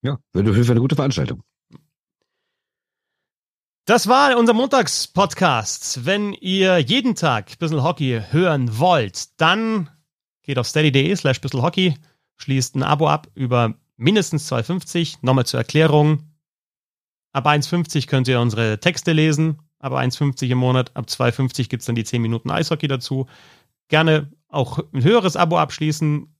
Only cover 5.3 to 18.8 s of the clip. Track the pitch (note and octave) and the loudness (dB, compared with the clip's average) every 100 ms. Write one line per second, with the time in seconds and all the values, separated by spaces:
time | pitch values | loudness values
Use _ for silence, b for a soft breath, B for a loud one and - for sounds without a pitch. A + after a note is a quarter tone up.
5.3 | - F3+ B2 G#2+ - - - B2 G3+ G#3 | 2 0 0 -4 -8 -8 -8 -4 -2 -4
6.3 | G3 F#3 F#3+ F#3+ F3+ B2+ A#3+ B3 G#3+ E3 | -8 -4 0 2 2 2 0 0 0 0
7.3 | A#2 G2 - E3 D3+ C3+ D3+ C#3 A#2 G2 | -2 -6 -8 -4 -2 -2 -2 -2 -2 -2
8.3 | D#3 F3+ D3 B2 G#2+ E3+ E3+ G#2 - - | 0 2 2 -2 0 2 2 0 -8 -14
9.3 | _ D#3+ G3 A3+ A3 D#3+ _ _ _ _ | _ 0 2 0 -2 -4 _ _ _ _
10.3 | _ - C3 A#2 D#3 D#3 C3+ C#3+ G3 D3 | _ -6 -4 -2 2 2 4 2 0 0
11.3 | C3 A#2+ C3 D#3 C3+ F#3 C#3 b b b | -2 -2 -2 -2 0 0 0 b b b
12.3 | _ - C3+ B2+ - - D3 D3+ D3+ - | _ -4 -2 -2 -2 0 2 2 0 -4
13.3 | - B2+ B2 A#2 A2 _ _ A#2+ G#3 F#3+ | -8 -2 2 0 -2 _ _ 2 2 0
14.3 | D#3 - B2 A2 F3+ - F3 E3 - B2+ | -4 -2 -4 -2 -6 -4 -4 -4 -4 0
15.3 | C3 A#2+ B2 A#2 D3 D#3+ D3+ D3+ D3+ - | 2 2 -4 -2 2 4 4 2 0 -4
16.3 | _ _ _ _ _ _ _ _ _ _ | _ _ _ _ _ _ _ _ _ _
17.3 | C3+ C3+ D3 C#3 F3 E3 D#3 C3 C3+ B2 | -4 2 0 0 -2 0 -2 0 -2 2
18.3 | B2 A#2+ G#2+ A2+ G#2+ | 2 0 0 -2 0